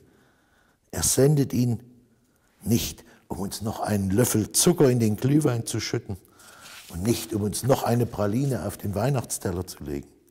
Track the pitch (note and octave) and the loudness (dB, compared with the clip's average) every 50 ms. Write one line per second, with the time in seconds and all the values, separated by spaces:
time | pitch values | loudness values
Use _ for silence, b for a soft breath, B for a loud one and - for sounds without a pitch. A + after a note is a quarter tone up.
0 | b b b b b b b b b b b b b b b b b b - F2+ | b b b b b b b b b b b b b b b b b b -6 -4
1 | D#2+ - - C3 C3 C#3+ D#3 C#3+ C3 - - B2 B2 A#2+ A2+ - - - - - | -2 0 4 4 4 6 6 4 2 0 0 0 0 0 0 -4 -6 -16 -20 -20
2 | _ _ _ _ _ _ _ _ _ _ _ _ - F#2+ A#2 G#2+ - - - - | _ _ _ _ _ _ _ _ _ _ _ _ -2 0 0 0 0 -2 -8 -12
3 | - b b b b - - F2 G2 F#2+ - - G#2 A2 - - - - G#2+ G2+ | -20 b b b b -12 -8 -8 -8 -8 -8 -8 -8 -8 -6 -6 -2 -2 0 0
4 | F#2+ F#2+ F#2+ A#2 B2 - - A2 G2+ - - - - F3+ E3+ F3 D3 B2+ B2 A#2+ | 0 2 2 2 2 2 2 0 0 0 0 2 4 4 6 6 6 6 6 4
5 | A2+ G#2+ G#2 - - C3 D3 D#3 D3 C#3 A#2+ A#2 A2+ - - A2 - - - A#2+ | 2 2 0 0 0 2 2 4 4 2 0 0 -4 -4 -6 -6 -4 -4 -6 -6
6 | - - G2 - _ B B B B B B B B B B B B B - E2+ | -6 -6 -12 -12 _ B B B B B B B B B B B B B -10 -4
7 | F#2+ A#2+ A2+ - - - - G#2 G#2 G#2 - - - B2+ C3 - - A#2+ A#2+ A#2+ | 0 0 0 0 -2 -4 -4 -2 -2 -2 -4 -2 2 2 2 2 4 0 2 2
8 | A#2 - - - G#2 G#2 G#2 B2+ C#3+ C#3 B2+ F#2+ D#2+ G2+ - - - G#2 F#2 G2+ | 2 0 0 -2 -2 0 0 0 0 0 -2 -2 -4 -6 -8 -6 -6 -4 -2 0
9 | A2+ C#3 C#3+ A#2+ - - - - - G#2 F2 F#2 F#2 - - - - C#2+ C#2+ C#2+ | 0 0 0 0 -2 -4 -8 -6 -4 -4 -4 -4 -6 -8 -10 -12 -10 -8 -8 -8
10 | - - - _ _ _ | -8 -12 -20 _ _ _